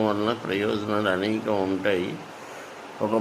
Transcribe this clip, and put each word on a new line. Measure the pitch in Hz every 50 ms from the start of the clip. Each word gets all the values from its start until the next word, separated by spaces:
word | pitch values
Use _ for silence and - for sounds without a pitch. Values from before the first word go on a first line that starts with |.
| 110 107
వలన | 104 101 104 110 120 107 -
ప్రయోజనాలు | - 95 98 104 110 113 104 104 107 107 104 107 101 92
అనేకం | 92 98 107 110 110 - 110 107 101 95 95
ఉంటాయి. | 95 92 95 104 98 90 90 110 156 165 - - - - - - - - - - - - - - - - 110
ఒక | 107 110 113